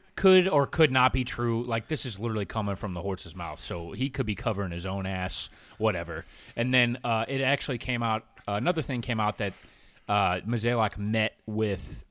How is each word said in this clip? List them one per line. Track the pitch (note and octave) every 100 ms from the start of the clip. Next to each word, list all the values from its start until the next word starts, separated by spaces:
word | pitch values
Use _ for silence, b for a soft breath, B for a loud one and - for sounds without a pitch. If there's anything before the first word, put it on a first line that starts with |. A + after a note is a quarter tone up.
| - -
could | F#3+ F#3 F3+
or | D#3 C#3
could | - D#3
not | C3 B2+
be | C3+
true. | B2 - A#2+ A2+
Like, | A#2+ A#2 -
this | D3+ C3
is | G2
literally | A2+ A2 G2
coming | - G2+ G2
from | G#2
the | F2+
horse's | F#2+ F#2+ F2+ E2+
mouth, | E2+ D2+
so | - F2+ E2+
he | G#2 C3
could | C3 A2
be | G2+
covering | B2+ G2 F#2+
his | E2+ F#2
own | G2 F#2+
ass, | F#2 F#2 - - B B B
whatever. | A2 F#2 E2 D#2+ - B B -
And | B2
then, | B2+ A#2+ A#2+
uh, | B2 A2+ A2
it | C3+
actually | C3 C#3 - A#2+
came | - B2
out, | A#2 A2 - - -
uh, |
another | G#2 C3+ E3
thing | C#3+ B2
came | A2+ A2+
out | G#2+ -
that, | G2+ - b b b b -
uh, | G#2 F#2+ F2+
Mozeliak | G#2 A#2 A2+ A#2+ G#2+ -
met | G#2 A2 A2 - -
with | G#2+ G#2+ F#2+ - - -